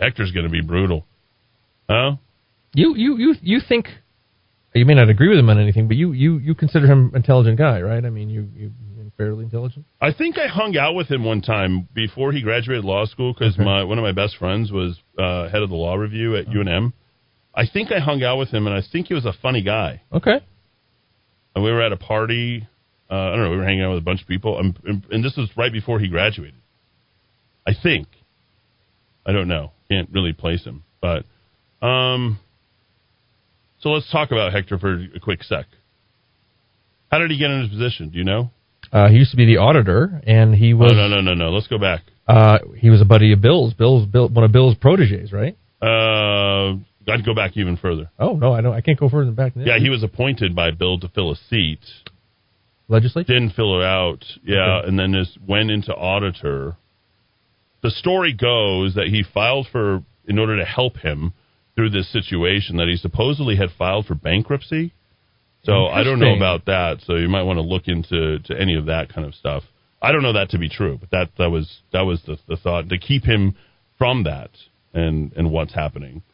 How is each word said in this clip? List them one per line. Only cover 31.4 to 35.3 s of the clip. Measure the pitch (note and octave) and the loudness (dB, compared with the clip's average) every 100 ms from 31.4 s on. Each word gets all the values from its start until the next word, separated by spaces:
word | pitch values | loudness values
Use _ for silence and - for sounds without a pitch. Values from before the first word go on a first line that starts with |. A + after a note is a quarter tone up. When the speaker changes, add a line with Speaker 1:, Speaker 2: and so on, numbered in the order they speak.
| _ _ _ _ | _ _ _ _
Speaker 1:
um, | A#2+ B2+ B2+ B2+ B2 G2+ - _ _ _ _ _ _ _ _ _ _ _ _ _ | -4 -2 -2 -2 -4 -6 -10 _ _ _ _ _ _ _ _ _ _ _ _ _
so | D3+ | -4
let's | D3+ - | -4 -2
talk | D#3+ D3+ | -4 -2
about | A2+ F#2+ | -2 -2
Hector | G2+ F#2 G2 | -2 -4 -6
for | G2 F2 F#2 | -4 -4 -8
a | - | -10
quick | - | -8